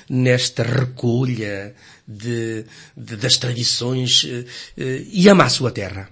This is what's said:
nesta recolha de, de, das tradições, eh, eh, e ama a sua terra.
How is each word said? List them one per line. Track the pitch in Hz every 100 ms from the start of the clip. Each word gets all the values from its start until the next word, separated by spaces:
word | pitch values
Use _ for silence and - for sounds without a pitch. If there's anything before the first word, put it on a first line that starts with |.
| -
nesta | 127 127 123 - -
recolha | 117 123 127 - 120 117 131 113 107 98 101 - - - -
de, | 107 113 117 113 110 110 - - -
de, | 117 113
das | 131 -
tradições, | 123 120 120 - 120 131 123 - 151
eh, | 123 123 - - -
eh, | 131 131 -
e | 208 185
ama | 190
a | 127
sua | - 123
terra. | - 98 92 95